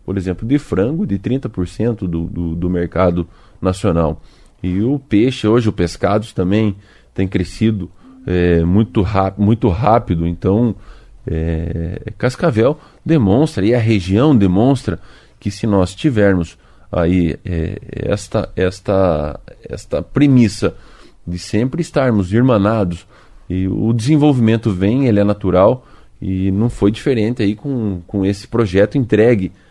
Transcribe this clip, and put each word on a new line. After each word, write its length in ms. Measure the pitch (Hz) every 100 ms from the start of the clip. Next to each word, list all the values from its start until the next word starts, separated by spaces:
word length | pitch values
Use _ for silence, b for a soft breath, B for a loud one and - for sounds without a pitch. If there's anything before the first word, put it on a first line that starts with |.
por 140 | - 98
exemplo, 320 | 90 90 113
de 100 | 143
frango 480 | - 92 110 160 190
de 120 | 98
trinta 280 | 107 131 107
por 220 | 98 87
cento 400 | - 113 110 92
do, 160 | 82
do, 300 | 85 82 85
do 160 | 82 90
mercado 580 | 90 87 82 92 87 85 b b b
nacional. 640 | 95 92 104 85 80 80 b b b _
E 180 | 92 92
o 180 | 117 143
peixe, 500 | - 104 123 131 107
hoje 200 | 120 107
o 40 |
pescado 540 | 95 85 - 92 107 113
também 420 | - 90 104 110 98 b b b
tem 140 | - 95
crescido, 640 | 98 90 - 113 107 90 B B B -
é, 380 | 90 87 85
muito 380 | 85 98 110 -
ráp-, 360 | 87 98 95 95
muito 300 | 104 113 120
rápido. 580 | 85 104 117 110 85 85
Então, 480 | 85 92 101 120 98 b b b - -
é, 880 | 80 82 82 82 85 82 - - -
Cascavel 640 | 127 - 175 110 117 160 b b
demonstra, 640 | - 160 101 113 156 - 98
e 80 |
a 40 | 123
região 580 | 110 110 87 98 151 131
demonstra, 640 | 98 92 123 135 - 82 b b b b
que 100 | 101
se 160 | - 117
nós 280 | 101 90
tivermos 640 | - 156 113 101 92 82 - b b b
aí, 440 | 82 85 92 85 -
é, 340 | - 85 80 - -
esta, 600 | - - 101 - 110 -
esta, 880 | - 92 92 - 95 92 78 76 - - - -
esta 340 | - - -
premissa 720 | - - 143 131 110 - 98 b b b b b -
de 120 | 87
sempre 440 | - 104 127 160
estarmos 500 | 160 151 131 107 90
irmanados, 760 | 107 131 113 101 113 92 85 - b b b -
e 160 | 90 92
o 260 | 107 110
desenvolvimento 760 | 117 117 156 151 131 110 113 113
vem, 360 | 90 98 127 135
ele 100 | 101
é 60 |
natural, 600 | 101 104 95 87 101 127 b b b -
e 320 | 92 92 95
não 180 | 95 120
foi 220 | - 101
diferente 500 | 110 - 120 107 120
aí 140 | 104 107
com, 440 | 143 131 107 92 85
com 180 | 101
esse 220 | 95 98 -
projeto 500 | 113 107 92 101 143
entregue 540 | 113 104 113 113 92 b b